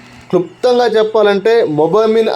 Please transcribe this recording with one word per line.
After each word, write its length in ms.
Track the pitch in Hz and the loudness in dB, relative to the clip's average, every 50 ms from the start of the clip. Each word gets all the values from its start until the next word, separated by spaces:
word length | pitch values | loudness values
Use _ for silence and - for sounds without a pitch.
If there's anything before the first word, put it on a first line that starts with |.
| - - - - - - | -16 -20 -20 -20 -10 -4
క్లుప్తంగా 580 | - 175 175 - - - - 247 247 240 240 226 208 220 | -4 -4 -4 -4 -8 -4 -2 0 0 0 0 0 0 0
చెప్పాలంటే, 640 | 220 214 - 220 208 208 202 196 185 220 226 233 - | -2 0 0 0 2 2 0 0 0 0 0 0 0
మొబోమిన్ 680 | - 151 147 156 160 185 214 220 220 220 226 220 - - | 0 0 0 0 0 2 0 0 2 0 0 0 -2 -2